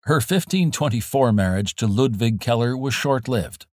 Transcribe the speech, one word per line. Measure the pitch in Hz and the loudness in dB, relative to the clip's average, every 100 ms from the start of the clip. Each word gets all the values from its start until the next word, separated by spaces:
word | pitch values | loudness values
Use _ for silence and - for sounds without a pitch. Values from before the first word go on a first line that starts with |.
Her | - 151 | 2 0
fifteen | - 190 - 190 170 | 2 -2 0 0 0
twenty-four | - 147 117 - 139 127 | 0 -2 -2 -2 2 4
marriage | 107 95 92 101 - | 4 2 0 -2 -2
to | 113 | -2
Ludwig | 101 135 104 117 110 | 2 2 2 0 0
Keller | - 117 120 131 | 0 0 0 -2
was | 135 | -4
short-lived. | 120 143 135 120 123 82 - - | -4 0 -2 0 -4 -4 -10 -20